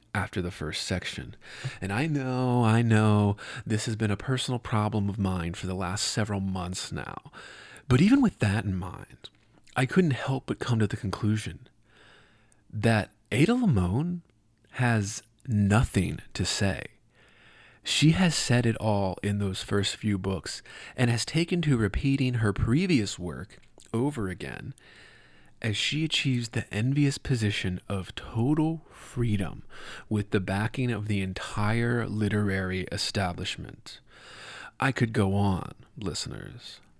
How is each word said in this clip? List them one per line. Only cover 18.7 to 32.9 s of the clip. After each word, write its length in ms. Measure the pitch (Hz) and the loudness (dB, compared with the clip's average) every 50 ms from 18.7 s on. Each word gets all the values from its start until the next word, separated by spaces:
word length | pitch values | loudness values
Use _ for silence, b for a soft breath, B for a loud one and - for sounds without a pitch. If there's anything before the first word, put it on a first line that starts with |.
| 110 | 0
all 420 | - 104 110 104 101 98 95 90 - - | 0 0 0 2 2 2 0 -2 -2 -2
in 160 | 101 101 101 | -2 0 0
those 240 | 101 95 95 - - | 0 -2 -2 -4 -4
first 320 | - 101 101 95 - - | -2 0 0 0 0 -4
few 220 | - - 107 101 | -2 -2 0 0
books 440 | 95 92 98 95 78 - - - - B B B B B B B | 0 0 -2 -4 -4 -6 -10 -12 -12 B B B B B B B
and 120 | - 127 120 | 0 0 0
has 140 | 117 107 - | 2 0 -2
taken 380 | - - 160 170 - 190 175 | -2 -2 -2 0 0 0 0
to 160 | 160 151 135 | 2 2 2
repeating 580 | 117 110 95 - - - 139 139 135 131 127 120 | 2 2 0 0 0 0 0 2 2 0 0 0
her 160 | 113 113 104 | 2 2 0
previous 640 | 98 - - 113 117 156 190 185 170 120 104 95 - | 2 0 0 2 2 2 4 4 2 2 2 0 -6
work 420 | - 87 87 71 64 90 - - - - - - - - - - | -8 -8 -8 -8 -10 -12 -14 -16 -20 -20 -20 -20 -20 -12 -6 -2
over 340 | 113 127 147 147 120 101 | -2 -2 -2 -2 -2 -4
again 460 | 92 90 - - 67 57 - - - 139 B B B B B B B B B B B B B B B B - - | -4 -4 -6 -8 -10 -10 -10 -12 -12 -14 B B B B B B B B B B B B B B B B -6 -4
as 140 | 113 101 | -2 -2
she 260 | - - - 135 151 160 | 0 -2 -2 0 0 -2
achieves 460 | 156 - - - 139 127 120 120 - | 0 0 0 0 2 0 0 -2 -2
the 160 | - 110 - - - | -4 -4 -4 -2 -2
envious 460 | 104 110 131 139 147 147 139 135 - | 0 0 2 4 4 4 2 2 -2
position 600 | - - 135 117 110 104 101 - - 95 90 90 - | -2 -2 0 2 2 0 0 0 -2 -2 -4 -4 -4
of 280 | - 101 98 90 - - | -6 -6 -6 -6 -8 -10
total 640 | - - - - 113 117 135 151 160 156 160 165 156 - - | -12 -12 -6 -2 0 2 2 4 2 2 0 0 -4 -10 -16
freedom 680 | - - - - - 127 117 113 104 95 95 78 - - - B B B B B B B B B | -20 -20 -20 -10 -4 -2 0 2 2 0 0 -2 -6 -10 -14 B B B B B B B B B
with 220 | 110 104 104 - | -2 -2 0 0
the 80 | - 107 | 0 0
backing 520 | 92 95 95 98 107 110 - 139 127 123 | 0 0 -2 -2 -2 -2 -2 -2 -2 -2
of 160 | 117 104 104 | -2 -2 -2
the 140 | 107 104 98 | -2 -2 -2
entire 840 | 95 95 92 - - - - 107 104 104 113 117 120 120 120 120 113 | -2 -2 -4 -8 -10 -6 -4 0 0 2 2 2 2 2 0 0 -2
literary 800 | 92 98 107 107 98 95 104 104 101 95 95 95 92 92 92 90 - | -2 -2 -2 0 0 2 2 2 2 0 0 -2 -2 -2 -4 -4 -4